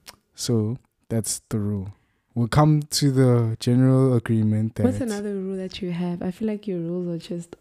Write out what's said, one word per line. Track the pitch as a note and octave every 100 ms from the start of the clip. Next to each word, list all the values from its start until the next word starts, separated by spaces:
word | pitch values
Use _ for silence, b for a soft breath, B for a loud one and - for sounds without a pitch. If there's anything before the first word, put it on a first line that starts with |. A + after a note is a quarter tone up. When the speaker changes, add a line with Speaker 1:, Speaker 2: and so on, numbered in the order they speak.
| - - _
Speaker 1:
So | - - A2+ G#2+ B2+ _ _ -
that's | A2+ - - -
the | A2
rule. | G2+ G2+ F#2+ - _ _ _
We'll | A#2 A#2
come | D3+ D3+ D3+
to | D3 - C#3+
the | C3 B2+ A#2+ A2+ A2
general | B2 B2 C3 C3 C3
agreement | A#2+ - A2+ G#2+ G#2+ A2 -
that |
Speaker 2:
What's | A#2 G2+
another | A#3+ G#3 G#3
rule | G3 F#3+ F#3+
that | F#3 -
you | F3+
have? | F3 F3 F3
I | F#3
feel | - A3
like | G#3 G#3
your | F3+
rules | E3 F3+ F3
are | E3
just | - F3 E3 -